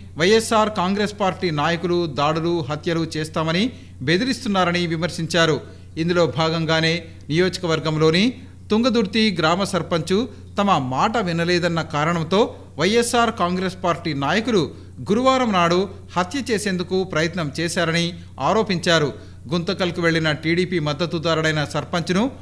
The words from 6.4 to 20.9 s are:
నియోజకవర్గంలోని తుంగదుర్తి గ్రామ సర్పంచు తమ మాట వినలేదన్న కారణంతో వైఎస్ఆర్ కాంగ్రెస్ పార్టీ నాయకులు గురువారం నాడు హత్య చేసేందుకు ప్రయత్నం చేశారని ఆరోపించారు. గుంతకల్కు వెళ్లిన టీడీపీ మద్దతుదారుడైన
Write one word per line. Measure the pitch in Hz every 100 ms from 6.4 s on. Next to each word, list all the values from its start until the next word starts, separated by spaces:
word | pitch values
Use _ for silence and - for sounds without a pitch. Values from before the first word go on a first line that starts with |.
| 160 165 160 160 165 170 - - -
నియోజకవర్గంలోని | 156 185 180 170 156 156 156 160 170 233 - - - -
తుంగదుర్తి | 214 247 233 190 226 220 175
గ్రామ | 156 180
సర్పంచు | 196 180 160 170 156 190 247 - - -
తమ | 202 170
మాట | 127 131 208 233
వినలేదన్న | 180 165 170 175 175 165
కారణంతో | 156 147 156 170 160 190 262 - - -
వైఎస్ఆర్ | 175 233 233 240 226 220
కాంగ్రెస్ | 175 185 185 180
పార్టీ | 175 165 170
నాయకులు | 139 139 190 233 214 139 - - -
గురువారం | 123 220 262 262 240
నాడు | 190 170 175 190 - - 175
హత్య | 180 277 240
చేసేందుకు | 208 202 180 180 185
ప్రయత్నం | 185 160 165 180 151 -
చేశారని | 165 185 165 170 170 175 - -
ఆరోపించారు. | 139 208 214 175 180 165 143 - - - -
గుంతకల్కు | 175 170 190 180 175
వెళ్లిన | 165 165 160
టీడీపీ | 143 160 175 180 175
మద్దతుదారుడైన | 147